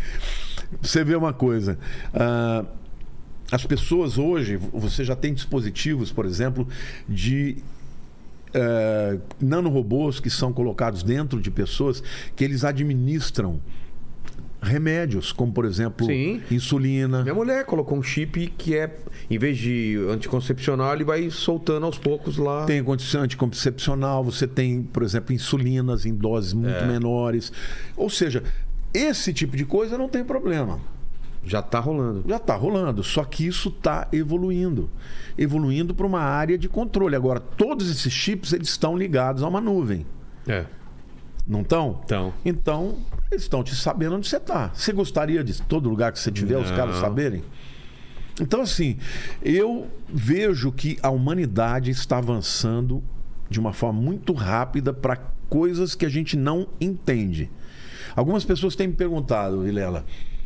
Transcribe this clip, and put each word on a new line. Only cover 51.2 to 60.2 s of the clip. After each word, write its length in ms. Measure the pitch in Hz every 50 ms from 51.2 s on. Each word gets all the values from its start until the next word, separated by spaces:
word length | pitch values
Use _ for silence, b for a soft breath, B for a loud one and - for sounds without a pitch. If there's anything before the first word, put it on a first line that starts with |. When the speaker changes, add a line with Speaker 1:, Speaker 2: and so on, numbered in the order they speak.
| 127 147 170 185 170 117 95 110 - 117 120 131 127 127
Speaker 1:
está 280 | 127 127 - - 131 123
avançando 840 | 120 117 120 107 92 - - - - 110 113 120 123 131 160 - - - - - - - - - - -
de 80 | 104 110
uma 140 | 113 107
forma 280 | 92 - 117 117 107 107
muito 320 | 120 151 196 202 - -
rápida 600 | 175 127 104 92 104 117 127 127 - 143 131 139
pra 240 | 135 127 - 127 127 - - - - - - -
coisas 460 | 139 151 170 180 175 170 185 175 -
que 100 | - 165
a 20 | 151
gente 280 | 131 156 160 - -
não 320 | 143 135 147 160 175 196 - - -
entende. 720 | 165 190 190 - - - 131 113 104 95 82 78 71 - - B B B B B B B B B B B B
Algumas 300 | 117 123 151 202 208 -
pessoas 320 | - 185 - 185 185 -
têm 100 | - 190
me 80 | 185 165
perguntado, 680 | - 180 175 170 156 131 120 120 107 98 98 95 95
Vilela, 420 | 92 101 101 101 95 90 90 82 - - - -